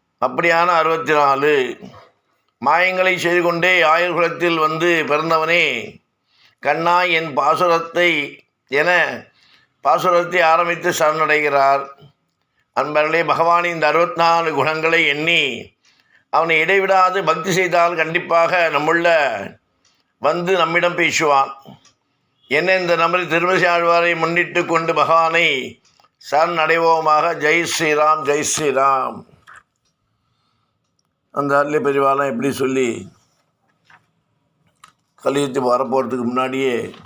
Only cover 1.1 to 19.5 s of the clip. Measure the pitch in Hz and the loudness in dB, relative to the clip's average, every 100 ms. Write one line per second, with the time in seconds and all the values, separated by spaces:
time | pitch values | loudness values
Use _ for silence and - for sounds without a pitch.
1.1 | 151 139 135 151 143 123 - - - - | 2 2 2 2 0 -2 -6 -18 -20 -20
2.1 | _ _ _ _ - 131 165 185 185 185 | _ _ _ _ -6 0 2 0 0 0
3.1 | 180 170 175 175 170 180 180 156 165 175 | 0 0 2 0 0 0 2 4 2 0
4.1 | 165 165 165 170 165 156 160 175 165 143 | 0 -2 0 -2 0 0 0 0 0 0
5.1 | 147 160 160 160 175 151 120 - - _ | -2 0 -2 0 0 0 -4 -10 -18 _
6.1 | _ _ _ _ _ 139 156 170 180 180 | _ _ _ _ _ -4 0 0 0 0
7.1 | 160 160 139 139 160 175 165 165 170 175 | -2 -2 -2 0 0 2 0 -2 -2 0
8.1 | 156 139 - _ _ - 139 170 175 139 | 0 -6 -12 _ _ -4 0 2 2 0
9.1 | 117 - _ _ _ _ _ 139 165 180 | -6 -14 _ _ _ _ _ -2 0 2
10.1 | 175 175 180 160 165 170 170 170 156 151 | 0 0 2 2 2 0 -2 -4 0 0
11.1 | 156 151 151 147 139 139 139 - - - | 0 0 0 2 2 2 0 -4 -16 -20
12.1 | _ _ _ _ _ _ - 143 151 156 | _ _ _ _ _ _ -6 -2 0 0
13.1 | 165 151 135 165 170 175 165 151 160 170 | 0 0 0 2 2 0 0 0 2 0
14.1 | 165 165 170 160 139 143 160 160 165 156 | 0 2 2 0 -2 -2 0 0 0 0
15.1 | 147 160 170 139 117 98 _ _ _ _ | -2 -2 0 -2 -6 -14 _ _ _ _
16.1 | _ - 147 165 160 165 196 190 190 185 | _ -4 -2 0 0 2 0 2 2 2
17.1 | 190 160 170 196 180 180 170 170 165 160 | 0 -2 -2 -2 -2 0 2 0 0 -2
18.1 | 170 147 170 165 180 165 147 151 170 170 | -4 0 0 2 0 0 0 0 0 2
19.1 | 160 139 104 98 | 2 0 -4 -10